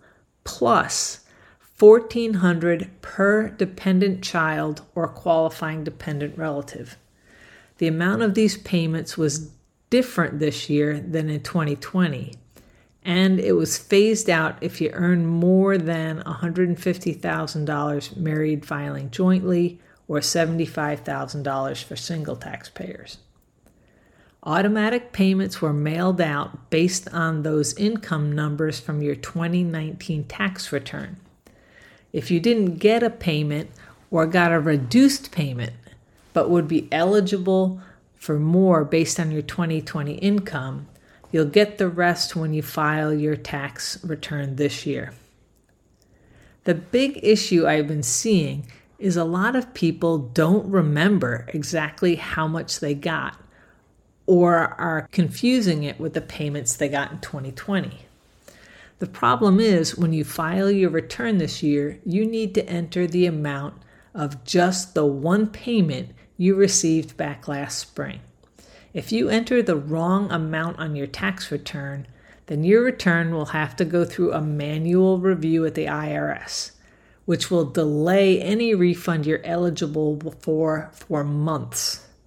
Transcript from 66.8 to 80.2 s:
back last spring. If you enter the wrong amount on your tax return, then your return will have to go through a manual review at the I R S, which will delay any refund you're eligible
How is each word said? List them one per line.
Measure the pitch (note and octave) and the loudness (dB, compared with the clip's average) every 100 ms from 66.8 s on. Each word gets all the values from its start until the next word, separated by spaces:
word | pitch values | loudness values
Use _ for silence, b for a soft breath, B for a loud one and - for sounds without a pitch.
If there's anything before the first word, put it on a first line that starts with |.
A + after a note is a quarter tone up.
| E3 D#3+ - - | 2 0 -2 -6
back | D3+ C#3+ - | -8 -8 -8
last | C#3+ C#3+ - | -8 -6 -10
spring. | - - C#3 A#2+ - _ _ b b b b | -10 -10 -10 -10 -18 _ _ b b b b
If | F3 - | -10 -4
you | A3 - | 0 2
enter | A3 A#3 B3 | 0 2 2
the | F#3+ D#3 | 2 0
wrong | D3 E3 E3+ G3 G3+ | -2 -2 2 2 0
amount | E3+ D#3 D#3+ E3 - | -2 -2 -4 -4 -6
on | D#3 D3 | -6 -6
your | C#3 | -6
tax | - G3 F#3 - | -6 -6 -6 -6
return, | D3 - C#3+ C#3 C#3 - b b b - | -8 -8 -10 -8 -10 -14 b b b -6
then | D3+ | 0
your | E3+ A3 | 4 4
return | B3+ B3+ F#3 E3+ E3 | 4 0 0 2 0
will | E3 D3 | -2 -4
have | D#3 D3+ - | -4 -4 -4
to | E3 | -2
go | F3 E3+ | 0 0
through | - F3 | 0 0
a | - | 0
manual | D3+ D3 D3 D#3 E3 F3+ F#3+ F#3 | -2 -4 -4 -2 2 4 4 4
review | F#3+ F3 D#3+ E3 D#3+ | 2 0 0 0 0
at | D#3 | -2
the | D3 | -4
I | D3+ D3+ D3 | -4 -4 -4
R | D3 | -4
S, | - - - - _ b b b b - | -6 -8 -10 -10 _ b b b b -2
which | E3 - | -2 2
will | F3 C#3+ | 0 2
delay | E3+ D3+ D3 E3 G3 G3 F#3 | 0 0 2 2 4 6 4
any | - A3 A#3 | 2 0 2
refund | G3+ F3+ F3 - E3 D3 | 4 4 2 -2 -2 0
you're | D#3 | -2
eligible | D#3+ E3+ F3 D#3 D#3 D#3 D3+ D3+ | -2 -2 0 -2 -4 0 -2 -2